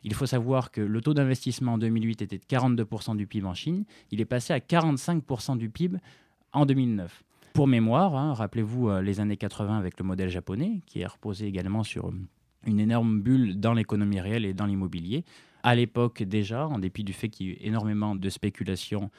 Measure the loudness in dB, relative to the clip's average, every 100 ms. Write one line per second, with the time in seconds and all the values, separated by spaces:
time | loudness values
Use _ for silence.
0 | -6 -2 0 0 2 0 -2 -4 -2 0
1 | 0 2 2 0 -2 -2 0 0 2 0
2 | 0 -2 -6 -8 -2 2 2 2 0 -4
3 | -4 -4 -4 -4 -4 -4 -4 -4 -4 -12
4 | -8 -4 -2 -2 0 -2 2 2 4 2
5 | 0 -2 -2 -6 -4 -4 -4 -4 -4 -4
6 | -10 -20 _ _ _ 2 4 4 2 0
7 | -4 -12 _ _ _ 4 6 6 6 6
8 | 4 2 0 -2 -2 -2 -2 0 2 2
9 | 0 0 0 -2 -4 -4 -2 0 -2 -4
10 | -4 -2 -2 -4 -4 -4 -2 -4 -6 -8
11 | -8 -8 -8 -6 -6 -4 -2 -2 -2 -6
12 | -6 -8 -10 _ _ _ 0 2 4 4
13 | 2 2 4 4 4 2 2 2 2 2
14 | 2 0 -2 -2 -2 -2 -2 0 -2 -4
15 | -4 -6 -6 -16 -20 _ 4 4 4 2
16 | 0 0 -2 0 0 -2 -4 -2 -2 -4
17 | -8 -6 -6 -6 -8 -6 -4 -2 0 0
18 | -2 -2 -4 -4 -4 -4 -4 -4 -4 -6
19 | -6